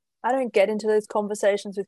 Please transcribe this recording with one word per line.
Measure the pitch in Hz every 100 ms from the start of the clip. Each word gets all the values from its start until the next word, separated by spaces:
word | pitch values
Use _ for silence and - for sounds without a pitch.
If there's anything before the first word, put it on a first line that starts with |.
| _ _
I | 226
don't | 262 247
get | 208 196
into | 214 214
those | 214 208
conversations | 220 208 208 202 202 208
with | 190